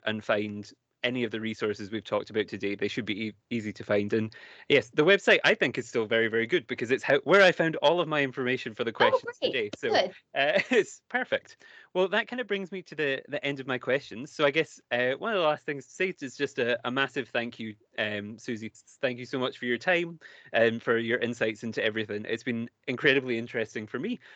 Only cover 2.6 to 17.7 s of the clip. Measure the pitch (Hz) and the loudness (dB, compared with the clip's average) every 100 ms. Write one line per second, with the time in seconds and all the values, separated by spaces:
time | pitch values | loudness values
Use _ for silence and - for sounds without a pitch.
2.6 | 101 101 104 - 107 98 110 - - 117 | -4 -2 -4 -4 -4 -4 -6 -8 -8 -6
3.6 | 107 101 107 104 101 113 110 - - - | -6 -8 0 0 2 0 -2 -6 -20 -12
4.6 | - 139 - - 156 196 - 196 147 214 | 2 2 2 2 4 4 4 4 4 2
5.6 | 160 139 113 123 107 113 113 113 113 170 | 0 -2 -4 -2 0 2 2 0 0 0
6.6 | - 123 113 123 - 143 - 190 190 - | -2 -6 -2 0 4 2 6 8 8 6
7.6 | 165 156 147 175 160 151 139 127 123 127 | 2 2 4 4 2 0 0 0 -2 -2
8.6 | 120 107 117 - 508 523 466 - 240 - | -4 -4 -4 2 4 4 0 -4 -2 -2
9.6 | 107 - - 277 190 - _ - 143 180 | -4 -4 0 2 0 -4 _ -2 2 2
10.6 | - 247 180 - _ 254 247 104 - - | 2 2 0 -4 _ -6 -2 -4 -4 -20
11.6 | - - - 180 185 208 220 247 214 196 | -20 -20 -6 -2 0 0 -2 -4 -4 -4
12.6 | 185 190 - 151 147 135 - 139 139 139 | -4 -10 -10 -4 -2 -2 -4 -6 -4 -4
13.6 | 131 127 - 135 - 101 147 - 143 147 | -2 -4 0 0 -2 -12 -10 0 2 2
14.6 | 151 - - 123 127 131 208 208 156 147 | -2 -6 -4 0 0 0 -2 2 2 2
15.6 | - 143 - - 185 180 131 - 139 - | -2 -8 -8 -4 -4 -2 -8 -4 -4 0
16.6 | 120 120 120 127 135 143 120 123 117 - | 0 0 -2 0 0 -2 -4 -4 -4 -6
17.6 | 110 | -10